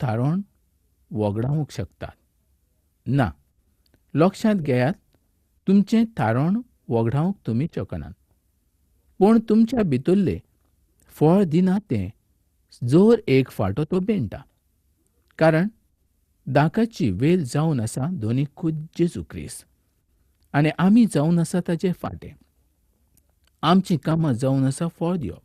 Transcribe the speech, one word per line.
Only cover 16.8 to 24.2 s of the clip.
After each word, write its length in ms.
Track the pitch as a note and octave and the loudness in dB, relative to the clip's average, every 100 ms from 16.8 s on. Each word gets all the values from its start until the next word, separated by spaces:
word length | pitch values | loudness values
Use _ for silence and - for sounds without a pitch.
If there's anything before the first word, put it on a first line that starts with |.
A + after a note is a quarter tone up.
| A3+ - A#2 | -2 -2 -4
वेल 320 | F#2 C#3 F#3 C3 | 0 0 0 -2
जावन 340 | D3 D#3+ C#3+ | -2 -2 -2
आसा 280 | G#2+ - C3+ | -4 -6 -6
दोनी 340 | F#3 G#2+ B2 D3 - | -6 -4 -2 -4 -6
खुद 320 | D#3+ D#3+ D#3 - | -6 -6 -8 -4
जेजू 260 | E3+ - E2 | -4 -4 -12
ख्रिस्त. 360 | F2 C#2+ - - _ _ _ _ _ _ _ _ | -14 -14 -16 -20 _ _ _ _ _ _ _ _
आनी 160 | D3 D3+ - | -2 0 0
आमी 280 | F3+ A3 A3 | 4 4 4
जावन 340 | D#3+ D3+ E3+ | 2 0 0
आसा 200 | E3 F3+ E3+ | 0 -2 -4
ताचे 240 | E3 F#3 | -4 -4
फाटें. 420 | E3+ - - - D3 _ _ _ _ _ _ _ _ _ _ _ _ | -4 -8 -12 -16 -20 _ _ _ _ _ _ _ _ _ _ _ _
आमचीं 360 | D3+ F#3 F3+ D#3+ | 2 2 2 -2
कामां 360 | - D#3+ | -2 -2